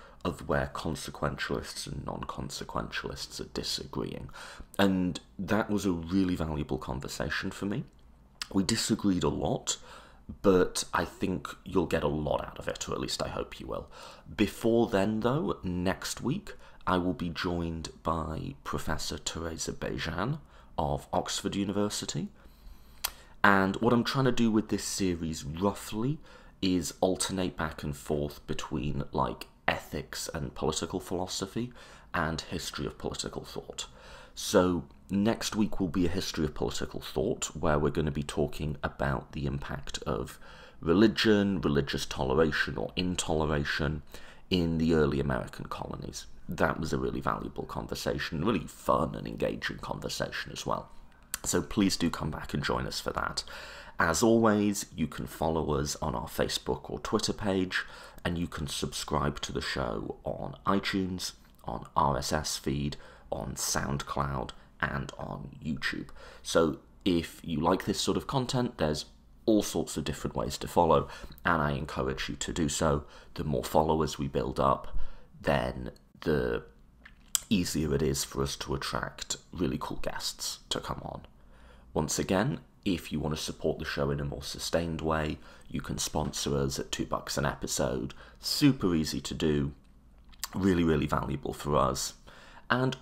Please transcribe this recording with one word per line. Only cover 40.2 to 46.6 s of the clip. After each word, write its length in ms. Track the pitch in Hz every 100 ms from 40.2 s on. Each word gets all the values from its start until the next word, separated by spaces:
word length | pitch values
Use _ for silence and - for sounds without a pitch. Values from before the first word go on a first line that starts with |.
| 64 - - - - -
religion, 800 | 78 87 110 - 113 104 101 92
religious 460 | 73 71 69 - -
toleration 720 | - 65 67 80 76 - 62
or 160 | 52
intoleration 1080 | - 90 87 - 78 78 76 73 - 73 76 - - - - -
in 280 | 92 82 82
the 160 | 80
early 240 | 80 71 71
American 480 | 69 62 - - -
colonies. 600 | - - - - - - - -
That 300 | 85